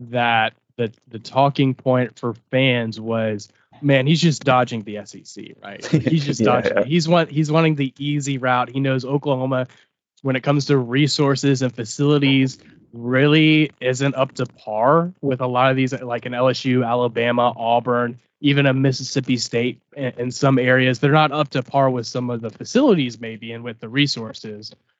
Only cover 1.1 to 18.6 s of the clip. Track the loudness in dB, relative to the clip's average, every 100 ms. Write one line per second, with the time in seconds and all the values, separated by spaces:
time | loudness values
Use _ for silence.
1.1 | -16 -6 0 2 2 0 0 0 0 0
2.1 | -4 -8 -8 -4 0 2 2 -2 -6 -4
3.1 | -2 -2 -4 -10 _ _ -4 2 2 2
4.1 | 2 2 0 0 2 0 -4 -10 -12 -14
5.1 | -20 -20 -20 -20 -18 -20 -14 -2 0 2
6.1 | 0 0 0 2 2 2 0 0 0 2
7.1 | 2 2 -2 0 2 2 0 -4 -4 -4
8.1 | -4 -4 -4 0 0 -2 -2 0 -2 -2
9.1 | -2 0 -2 0 -2 -4 _ _ _ _
10.1 | _ -4 -2 0 0 2 0 2 0 0
11.1 | 2 0 2 0 0 -2 -4 -10 -2 2
12.1 | 2 4 2 2 -4 -20 -20 _ -10 -2
13.1 | 2 4 4 4 4 2 -2 -4 0 -2
14.1 | 0 -4 -4 -8 -8 -6 0 4 4 0
15.1 | -4 -4 -2 -2 2 2 2 0 -4 -6
16.1 | -8 -6 0 0 0 0 0 2 0 0
17.1 | 0 0 2 0 0 0 0 2 -2 -2
18.1 | -6 _ -4 0 4